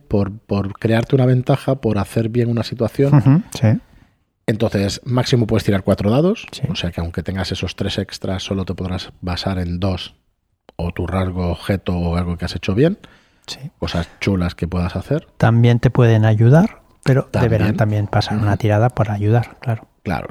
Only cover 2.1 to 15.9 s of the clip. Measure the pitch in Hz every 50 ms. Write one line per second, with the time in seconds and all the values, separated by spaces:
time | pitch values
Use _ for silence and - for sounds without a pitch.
2.1 | - 117 113 113 110 120 120 120 117 117 110 - - 113 117 107 - - 139 139
3.1 | 143 143 - 135 135 170 - - - - - 107 127 226 - _ _ - _ _
4.1 | _ _ _ _ _ _ _ - 113 104 117 107 - 104 98 101 95 - - -
5.1 | 120 127 120 - - 120 117 98 113 104 - - 101 98 - - 98 - 92 101
6.1 | 110 135 160 180 220 - - - - - - - 170 - - 90 85 - 85 82
7.1 | 85 - 85 - 92 95 92 - 98 - - 90 - - 101 101 - - 98 -
8.1 | - - - 98 95 95 - - 101 98 92 - 92 - 90 90 90 92 - -
9.1 | - _ - 90 87 85 - 98 98 90 90 85 87 87 92 98 92 90 - -
10.1 | - _ _ _ _ _ _ _ _ _ _ - - - 85 87 - - 90 85
11.1 | 92 95 95 92 90 90 90 87 85 - - - 101 92 - - 92 87 87 85
12.1 | 82 85 87 87 87 85 - - - - - - 95 113 143 165 202 - - -
13.1 | _ _ _ _ _ _ _ - - - 135 160 - _ - 82 - 87 82 -
14.1 | - _ - - 98 92 87 82 - - - 82 90 90 87 87 - 90 82 -
15.1 | 139 160 - _ _ - - 113 113 117 120 120 120 120 - 127